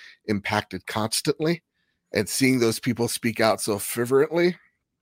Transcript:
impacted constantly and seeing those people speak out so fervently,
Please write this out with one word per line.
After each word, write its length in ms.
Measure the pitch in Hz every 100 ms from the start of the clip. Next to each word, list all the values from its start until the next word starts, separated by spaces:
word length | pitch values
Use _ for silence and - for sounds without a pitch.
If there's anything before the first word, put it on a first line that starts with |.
| - - -
impacted 600 | 101 - 107 - 92 -
constantly 760 | 110 107 - - - 156 170 _ _ _ _ _
and 160 | - 98
seeing 300 | - 131 131
those 200 | 113 110
people 300 | - 113 117
speak 320 | - 117 107
out 180 | 110 98
so 180 | - 101
fervently, 800 | - 117 120 135 156 165 175 175 _ _ _ _